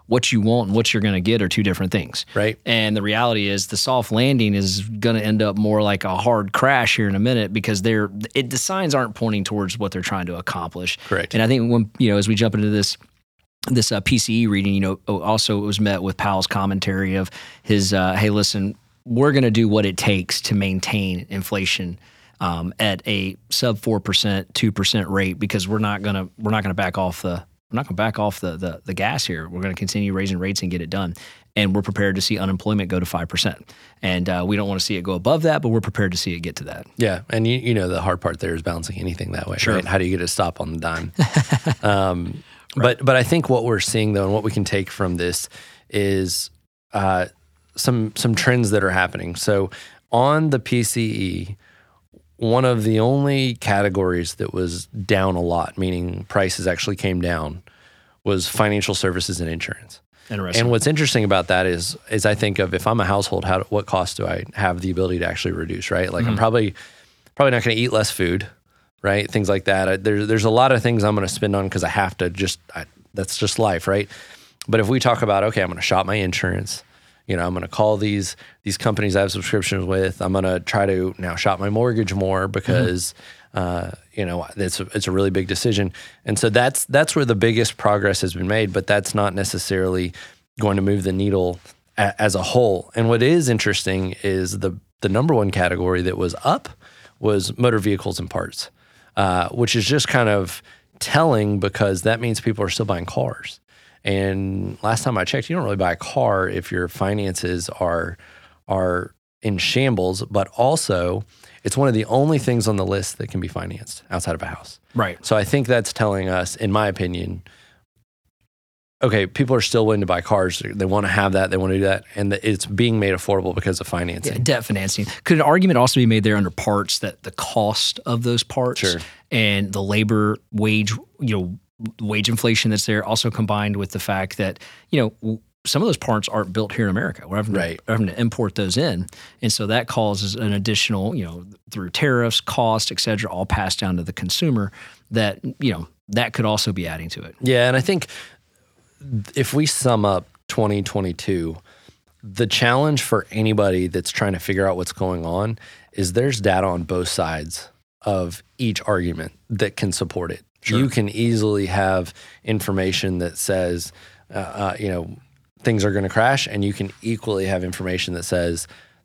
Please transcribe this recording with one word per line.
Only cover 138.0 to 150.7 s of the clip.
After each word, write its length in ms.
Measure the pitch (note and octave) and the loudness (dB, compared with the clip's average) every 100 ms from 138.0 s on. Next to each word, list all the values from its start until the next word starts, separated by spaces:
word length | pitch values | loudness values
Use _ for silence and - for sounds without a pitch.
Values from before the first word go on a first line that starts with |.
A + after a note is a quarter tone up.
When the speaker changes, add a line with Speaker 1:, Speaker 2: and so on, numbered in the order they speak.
| G2 | 0
Speaker 1:
to 120 | A#2+ | 0
import 360 | A#2 - G#2 - | -2 0 -4 -2
those 220 | F#2+ A#2 | -2 0
in. 280 | D#3+ F2 F2+ - - - | 0 -2 -6 -12 -20 -6
And 80 | A#2 | -4
so 140 | - G#2 | -2 0
that 200 | A#2 A2+ | -2 0
causes 460 | - G#2+ G2 G2 | 0 0 0 -4
an 200 | G#2+ A2 | -2 -2
additional, 600 | G2+ G2+ G#2 - G2+ G2+ | 0 0 0 0 0 -2
you 100 | C#3 | -4
know, 220 | E2+ F2 F#2 G2+ - | -6 -10 -16 -20 -14
through 220 | G#2 F2+ | -10 -6
tariffs, 500 | - D3 B2 A#2 - | 0 2 2 2 0
cost, 500 | - - A#2 A2 - | -2 0 2 0 -2
et 80 | A2 | -2
cetera, 300 | - G#2+ G#2+ | -2 -2 -4
all 160 | F2+ F#2+ | -4 -2
passed 340 | G#2 F#2+ - | -2 -2 -2
down 180 | F#2+ F2 | -2 -2
to 60 | |
the 100 | E2 | -4
consumer 580 | - F2+ - E3 A#2 G2 - - - - | -6 -4 0 0 0 -2 -6 -20 -20 -4
that, 280 | A2+ G#2 F#2 - - | 0 0 -2 -8 -4
you 120 | C#3 | -2
know, 160 | E2+ E2 _ - | -2 -6 _ -4
that 240 | A2 A#2+ | 0 0
could 120 | - A2 | 0 0
also 260 | G#2+ - | 0 -2
be 160 | F2+ E2 | -4 -6
adding 220 | D#2+ E2 | -8 -10
to 120 | - | -12
it. 140 | - - | -14 -4
Speaker 2:
Yeah, 260 | B2 B2 B2 | 2 4 4
and 100 | C3 | 4
I 40 | |
think 260 | D3 F#3 - - - - _ _ _ _ _ - C#3+ A2+ G2 - | 2 0 -2 -12 -18 -20 _ _ _ _ _ -20 -8 -6 -4 -2
if 180 | B2+ | 0
we 120 | C#3+ D#3 | 0 0
sum 380 | - B2+ A2+ G2+ | 2 2 4 4
up 200 | F#2 - _ - | 2 -2 _ -6
twenty 340 | - G#2+ | 0 2